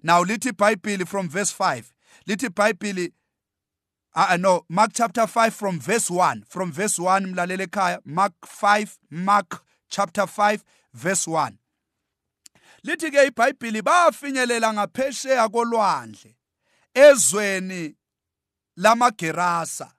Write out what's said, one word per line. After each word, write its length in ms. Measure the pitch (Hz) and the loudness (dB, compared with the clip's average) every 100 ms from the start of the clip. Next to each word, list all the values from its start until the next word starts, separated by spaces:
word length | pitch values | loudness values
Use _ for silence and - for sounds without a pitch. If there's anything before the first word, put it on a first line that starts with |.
Now, 200 | 165 175 | 4 2
lithi 260 | 180 220 254 | 2 -2 -6
iBhayibheli 560 | 190 202 214 208 196 175 | 0 0 0 -4 -6 -4
from 220 | 202 175 | -6 -6
verse 220 | 170 202 | -4 -6
five. 420 | - 190 127 - _ _ _ | -2 -2 -2 -10 _ _ _
Lithi 200 | - 208 | -8 -6
iBhayibheli, 680 | 247 175 214 214 208 185 175 _ _ _ _ _ _ _ _ _ _ | -4 0 0 0 -8 -6 -8 _ _ _ _ _ _ _ _ _ _
ah, 140 | 160 185 | -2 0
ah, 80 | 175 | 2
no, 280 | 190 180 _ | 2 0 _
Mark 240 | 170 220 | 0 0
chapter 340 | - 233 - 220 | 0 -4 0 -2
five 260 | 233 226 | 0 0
from 260 | - 202 170 | -2 -6 -6
verse 300 | 123 226 - | -4 -4 -2
one. 360 | 180 170 113 - | 0 0 0 -12
From 240 | 175 180 | -8 -8
verse 280 | 143 208 - | -4 -4 -2
one, 340 | 180 190 190 | 0 0 0
mlalele 300 | 185 175 185 | -6 -4 -6
ekhaya. 340 | 190 202 180 175 | -6 -2 -2 -4
Mark 280 | - 160 202 _ | -6 -2 -2 _
five, 520 | - - 202 208 214 - _ | -20 -2 2 2 0 -14 _
Mark 560 | 156 190 208 180 - _ _ _ | -6 0 0 0 -18 _ _ _
chapter 380 | - 196 - 190 | -6 -4 -4 -6
five, 360 | - 208 214 _ _ _ | 0 0 0 _ _ _
verse 340 | 117 156 196 - | -8 -4 -2 -2
one. 300 | 160 131 101 _ _ _ _ _ _ _ _ _ _ _ _ | -2 -4 -8 _ _ _ _ _ _ _ _ _ _ _ _
Lithi-ke 440 | 214 339 320 277 277 | -10 -6 0 2 2
iBhayibheli, 540 | 233 247 285 233 220 | 2 -2 -2 -6 -4
bafinyelela 920 | 208 349 339 226 285 269 240 240 220 | 2 4 4 0 -8 -4 -2 0 0
ngaphesheya 760 | 214 202 - 269 254 262 262 220 | -2 -4 -4 -6 -6 -2 0 2
kolwandle, 880 | 226 233 226 202 143 117 104 - _ _ _ _ _ _ | 0 -2 0 0 0 -6 -20 -20 _ _ _ _ _ _
ezweni 1000 | 254 294 269 - 202 202 190 185 185 156 - _ _ _ _ _ _ _ - | 8 8 10 2 0 -2 -2 -6 -8 -10 -12 _ _ _ _ _ _ _ 2
lamaGerasa. 1160 | 208 233 247 220 165 160 175 170 160 - 127 | 2 4 2 0 -6 -2 -2 -2 -6 -10 -14